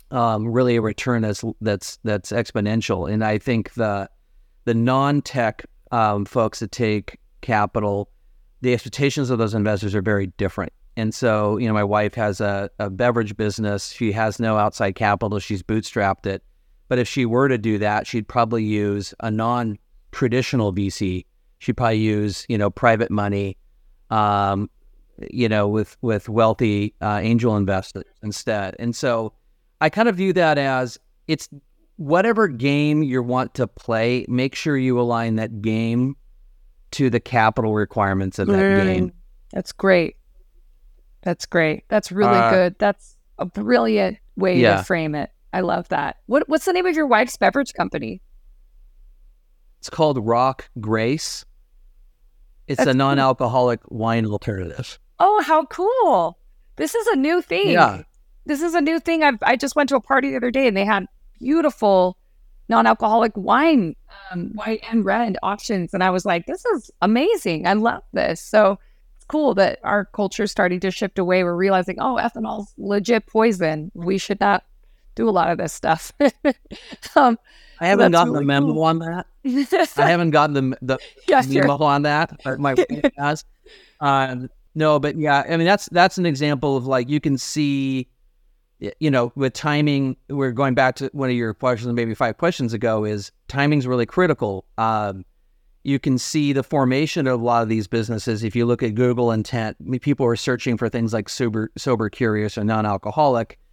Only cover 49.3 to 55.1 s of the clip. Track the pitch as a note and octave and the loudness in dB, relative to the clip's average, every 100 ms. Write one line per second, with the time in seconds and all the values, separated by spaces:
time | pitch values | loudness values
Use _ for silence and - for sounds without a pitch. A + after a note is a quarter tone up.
49.3 | _ _ _ _ _ - - D#3 C3 G#2+ | _ _ _ _ _ -10 0 2 2 2
50.3 | A#2 C3 B2+ - - G#2+ A2 A#2 D#3 - | 2 2 -2 -8 -10 -2 0 0 -2 -4
51.3 | - - - _ _ - - - _ _ | -12 -16 -20 _ _ -20 -20 -20 _ _
52.3 | _ - _ - C3+ C#3+ C3 C#3 C#3 C3+ | _ -20 _ -6 0 2 4 2 2 2
53.3 | B2 A#2+ B2+ B2 A#2 - G#2+ A2+ A#2 A2 | 2 0 2 2 0 -6 -4 0 0 0
54.3 | G#2 - G2 E2+ D2 - - _ | -4 -4 -6 -6 -10 -12 -16 _